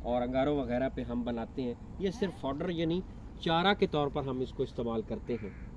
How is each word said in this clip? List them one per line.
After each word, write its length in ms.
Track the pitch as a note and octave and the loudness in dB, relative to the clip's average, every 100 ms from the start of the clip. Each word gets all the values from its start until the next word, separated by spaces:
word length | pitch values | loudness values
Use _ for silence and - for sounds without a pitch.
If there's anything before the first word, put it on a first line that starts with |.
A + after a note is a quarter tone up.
और 180 | A2+ B2 | 2 2
अंगारों 400 | B2 C3 C#3+ D3 | 2 2 4 2
वगैरह 260 | A#2+ B2 C3+ | 2 2 0
पे 140 | C3 | -2
हम 220 | A#2+ A#2+ | -2 -2
बनाते 380 | A#2+ A#2 A2+ - | 0 -2 -4 -2
हैं। 360 | B2 A#2+ - - | -2 -4 -8 -2
ये 100 | F#3+ | -2
सिर्फ 300 | - F#3+ - | 0 -2 0
फॉडर 280 | C#3 C#3 F3+ | -2 0 0
यानी 320 | E3 E3 F3 - - - - | 0 2 2 -2 -10 -12 -4
चारा 320 | F3 E3 F#3 | 2 4 6
के 120 | G3+ F#3 | 4 4
तौर 240 | D3+ C#3+ | 4 2
पर 140 | D3 | 0
हम 180 | C3+ B2+ | -2 -2
इसको 200 | B2+ - | -2 -2
इस्तेमाल 400 | B2+ - A#2 A2+ | -2 0 0 0
करते 320 | G#2+ G#2+ - | -2 -6 -4
हैं। 400 | A#2 G2+ - - | -4 -4 -8 -12